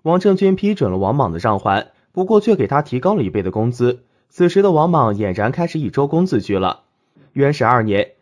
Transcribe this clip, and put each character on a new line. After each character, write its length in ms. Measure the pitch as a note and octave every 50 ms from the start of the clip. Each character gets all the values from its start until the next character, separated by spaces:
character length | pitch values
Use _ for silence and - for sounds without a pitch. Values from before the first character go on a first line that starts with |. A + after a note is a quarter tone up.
| -
王 180 | D#3 E3+ F#3
政 160 | F#3+ G#3 F#3+
君 180 | F#3 G3 F#3+ F#3+
批 200 | F#3 - G3+ G#3
准 160 | - C#3+ G2
了 80 | F2+ F#2+
王 160 | G2 F#2+ B2
莽 180 | D3 C3 F#2 E2
的 60 | E2+
让 200 | F2+ A2+ G#2 G2
还， 340 | - G#2 G2 G#2+ - - _ _ _ _ -
不 140 | F3+ F#3
过 140 | F#3 A3+ G#3
却 160 | G3+ A#3 G#3
给 100 | - A2+
他 160 | F#2+ C#3+ C#3+ D3
提 180 | - - -
高 140 | - F3+ G#3+
了 80 | G3 A#2
一 80 | F#2
倍 120 | - G#2 F#2
的 80 | F#2
工 200 | F2+ G#2+ A2 A#2+
资。 320 | B2 A#2+ B2 B2 B2 - _ _ _ _ _ _
此 220 | _ - F3+ F3
时 100 | F3 G3
的 120 | G3+ G3+ E3+
王 180 | D3+ D#3 F3
莽 240 | F3 D#3 B2 A2 G2+
俨 200 | G2+ G#2+ G2 F2+
然 160 | G#2 G#2 A#2
开 160 | C3+ - E3+
始 120 | E3+ - D#3+
以 100 | D3 G2+
周 180 | - C#3 C#3+
公 200 | C#3 D#3 E3 F#3
自 160 | F#3 - G#2+ F#2+
居 160 | - G3 -
了。 240 | - - - - _ _ _ _ _ _ _ _ _ _ -
元 220 | C3+ C#3 C#3+ D3
始 100 | - B2
二 180 | A2+ B2 A#2+ A2
年， 280 | G#2+ G2 G2+ - - - _